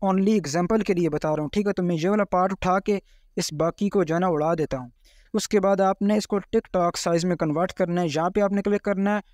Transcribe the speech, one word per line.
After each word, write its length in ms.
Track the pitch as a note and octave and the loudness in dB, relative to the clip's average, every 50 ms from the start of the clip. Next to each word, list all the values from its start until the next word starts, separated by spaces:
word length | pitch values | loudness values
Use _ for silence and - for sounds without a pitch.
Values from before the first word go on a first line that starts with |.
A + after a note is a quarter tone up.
| - | -2
only 320 | F#3+ F#3 F#3+ G3 G#3 A3 | 0 2 2 4 4 2
एग्जांपल 460 | G#3 E3 C#3 C#3 E3+ F3 E3+ A3 A3 G#3 | 2 2 0 -2 -2 0 2 0 0 0
के 120 | - F#3+ | 0 0
लिए 140 | F3 F3 D#3 | 0 0 0
बता 200 | D3 D3 - D#3 | 0 -2 -2 -2
रहा 140 | D3+ D3+ D3+ | -2 -2 -2
हूँ, 80 | C#3+ - | -2 -2
ठीक 140 | G#3 G3+ | -2 -2
है। 60 | G3+ F#3+ | -2 -2
तो 100 | - F3+ | -2 0
मैं 140 | F3 F3 | 0 0
ये 120 | D#3 D#3 F#3+ | 0 0 0
वाला 160 | G#3 G#3+ G3+ - - | 2 2 0 0 2
पार्ट 200 | F3+ F#3 F#3+ F#3+ | 0 0 0 0
उठा 260 | - - F#3 F3+ G3 | -2 0 0 0 0
के 200 | - - G3+ F#3+ - _ - - _ _ _ | 0 -2 -2 -2 -4 _ -20 -20 _ _ _
इस 160 | F3 F3 - D#3 | -6 -6 -4 -4
बाकी 340 | D3 D#3+ E3+ - - G3+ G3 | -2 -2 -2 -2 -2 -2 0
को 160 | - G3+ F3 | 0 0 0
जो 100 | D3 D#3+ | 0 0
है 60 | E3+ | 0
ना, 80 | F3+ F#3 | 0 0
उड़ा 260 | E3 D3 D3+ D#3+ E3+ | 0 0 0 0 0
देता 220 | D#3+ D3 - C3+ | 0 -2 -4 -4
हूँ। 140 | C3 B2+ B2 - _ _ _ _ _ _ _ - | -8 -10 -12 -18 _ _ _ _ _ _ _ -4
उसके 260 | G#3+ - - - G3+ | -4 -2 0 0 2
बाद 200 | F#3+ G3 G3 F#3+ | 2 4 4 4
आपने 360 | G3 F#3+ G3 - G3+ G3+ G#3+ | 4 2 2 0 0 0 0
इसको 220 | G#3+ - - G#3 G3 - - | 0 0 0 -2 -4 -2 -2
TikTok 460 | - A3+ - - - F#3 F3 E3+ - | -2 -2 -2 0 0 0 0 0 -2
साइज़ 300 | - - F3 E3+ E3 E3+ | -2 -2 0 0 0 0
में 100 | F3+ F3 | 0 -2
कन्वर्ट 360 | D3 E3+ D#3 D3 D#3+ F3+ F3 - | 0 0 -2 0 0 -2 -2 -2
करना 280 | - F#3 E3+ F3 F3 | -2 -2 -2 0 0
है। 80 | F3+ D#3+ | -2 0
यहाँ 220 | C#3 D#3 E3 F3+ | 0 -2 -2 0
पे 100 | G3 G#3 | 0 0
आपने 220 | G3+ G3 G3+ G3+ G3 | 0 0 0 0 0
क्लिक 180 | G#3 G#3 G3+ | 0 -2 -2
करना 340 | - G#3 G3+ F#3 G3 G3+ G#3 | -2 -2 -2 0 0 0 -2
है, 60 | G#3 - _ | -2 -4 _